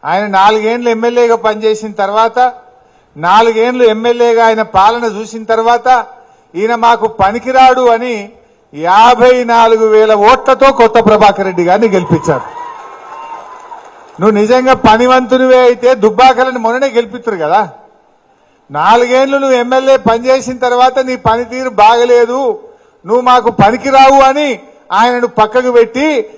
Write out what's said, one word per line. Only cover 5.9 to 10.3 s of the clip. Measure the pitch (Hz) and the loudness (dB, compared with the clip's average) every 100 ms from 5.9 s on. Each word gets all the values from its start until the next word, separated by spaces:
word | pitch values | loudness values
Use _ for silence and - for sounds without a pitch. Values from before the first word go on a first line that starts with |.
| 247 220 - _ _ _ 170 | 0 -2 -16 _ _ _ -8
ఈయన | 214 233 | -4 -2
మాకు | 233 233 220 | 0 0 -2
పనికిరాడు | 220 196 226 233 262 262 254 247 | -2 -2 -2 -4 2 4 4 2
అని | 226 247 220 202 _ _ _ _ | 0 -2 -8 -10 _ _ _ _
యాభై | 143 165 196 233 240 247 254 | -10 0 4 4 4 2 2
నాలుగు | 233 233 226 226 220 | 2 2 2 2 2
వేల | 214 214 | 2 2
ఓట్లతో | 214 208 | 2 2